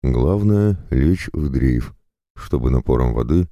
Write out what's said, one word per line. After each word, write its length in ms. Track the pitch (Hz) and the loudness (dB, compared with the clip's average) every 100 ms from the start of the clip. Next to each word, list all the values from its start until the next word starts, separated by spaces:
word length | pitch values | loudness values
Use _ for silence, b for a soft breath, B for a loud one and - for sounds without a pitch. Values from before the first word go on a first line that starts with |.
Главное — 840 | - 60 65 101 104 104 104 101 - | 0 0 2 2 2 2 2 -2 -2
лечь 380 | - 76 92 - | 0 2 0 -4
в 180 | 80 73 | -4 -2
дрейф, 440 | 65 64 60 - - _ _ _ | 0 0 0 -4 -14 _ _ _
чтобы 360 | - - 71 64 | -20 -4 -2 0
напором 440 | 64 64 62 62 | 0 0 0 2
воды 340 | 57 58 82 87 | 0 0 0 0